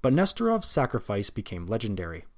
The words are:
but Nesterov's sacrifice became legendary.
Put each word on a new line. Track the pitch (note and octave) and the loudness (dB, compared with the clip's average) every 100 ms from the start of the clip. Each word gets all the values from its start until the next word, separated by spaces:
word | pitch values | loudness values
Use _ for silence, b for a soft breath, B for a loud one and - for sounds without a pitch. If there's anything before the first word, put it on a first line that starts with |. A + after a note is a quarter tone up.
but | C3 | 6
Nesterov's | C#3 F#3+ - A3+ A3+ - | 4 4 2 2 2 0
sacrifice | - B2+ A#2 - G2+ G2+ | 0 2 0 -2 -2 -2
became | - G2 F2+ F2 | -6 -6 -8 -2
legendary. | A2 A2 F#2+ E2+ E2 - | -2 0 -2 -4 -8 -12